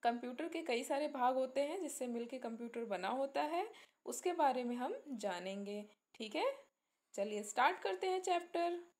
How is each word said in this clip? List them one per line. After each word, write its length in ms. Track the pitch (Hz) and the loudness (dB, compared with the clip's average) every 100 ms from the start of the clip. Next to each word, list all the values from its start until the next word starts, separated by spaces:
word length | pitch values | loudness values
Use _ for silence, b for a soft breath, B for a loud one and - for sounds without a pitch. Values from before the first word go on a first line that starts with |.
कंप्यूटर 460 | 233 240 247 254 320 | 0 0 -4 -6 -4
के 120 | 330 | -4
कई 220 | 320 240 | 0 0
सारे 240 | 269 285 294 | 2 0 0
भाग 280 | 277 247 262 | 2 2 4
होते 260 | 254 269 | 2 0
हैं 200 | 285 381 | 0 0
जिससे 260 | 302 - 247 | -4 -4 -4
मिलके 320 | 233 233 262 | -4 -4 -6
कंप्यूटर 460 | 240 226 233 233 226 | -6 -6 -6 -6 -2
बना 240 | 185 190 | -2 0
होता 340 | 254 277 285 | 0 0 2
है, 280 | 302 339 440 B B B - | 2 0 -2 B B B -8
उसके 280 | - 359 | -2 0
बारे 300 | 339 285 247 | 6 6 6
में 120 | 240 240 | 0 -2
हम 280 | 262 539 294 | -2 -4 -6
जानेंगे, 800 | 233 202 175 185 196 202 208 208 B _ - | -4 -2 -2 -4 -4 -4 -6 -8 B _ -10
ठीक 200 | 220 302 | -4 0
है। 320 | 508 554 - _ _ _ _ | 0 0 -12 _ _ _ _
चलिए 300 | - 208 214 | -2 -2 -2
स्टार्ट 360 | 208 - 277 370 | -2 4 4 4
करते 280 | 392 370 381 | -2 0 2
हैं 140 | 370 | 2
चैप्टर। 600 | 370 349 339 339 339 349 349 _ | 2 0 2 0 0 0 -8 _